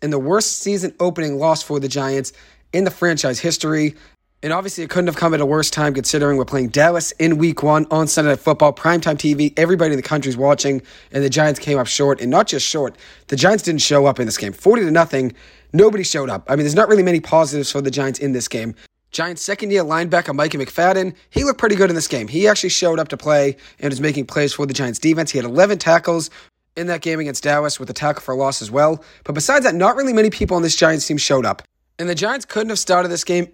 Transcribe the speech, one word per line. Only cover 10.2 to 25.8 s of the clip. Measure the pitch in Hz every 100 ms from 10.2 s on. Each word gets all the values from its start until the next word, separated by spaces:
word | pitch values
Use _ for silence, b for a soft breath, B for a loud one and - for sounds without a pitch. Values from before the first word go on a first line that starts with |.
| 139 120
watching, | 139 143 143 135 B B B
and | 139
the | 139
Giants | 147 151 143
came | - 139
up | 120
short. | - 143 135
And | 120
not | 160 220
just | 139
short, | - 160 131 - B B -
the | 135
Giants | 170 208
didn't | - 156
show | - 147 139
up | 127
in | 117
this | -
game. | 104
Forty | - - 233
to | 180
nothing, | 160 165 135 127 b b b b
nobody | 151 214 214
showed | 180 156 131
up. | 98 -
I |
mean, | 143
there's | 147 160
not | 214
really | 214
many | 180 170
positives | 160 160 156 143 139
for | 143
the | 139
Giants | 135 135 127
in | 143
this | 127 -
game. | 120 113 110 b _ _
Giants' | - 170 175
second-year | - 202 208 196
linebacker, | 156 160 170 175 175
Micah | 139 156 151
McFadden, | 127 - 175 190 185 180 b
he | -
looked | 277 262
pretty | 226 202
good | 190
in | 165
this | 151
game. | 135 104
He | 151 208
actually | 208 185
showed | - 175 165
up | 151
to | 135
play | 147 147 139 135 B B
and | 143
was | 131
making | 151 147 123
plays | - 143
for | - 143
the |
Giants' | 131 131 113
defense. | 156 160 151
He | 139
had | 120
eleven | 131 202
tackles | 196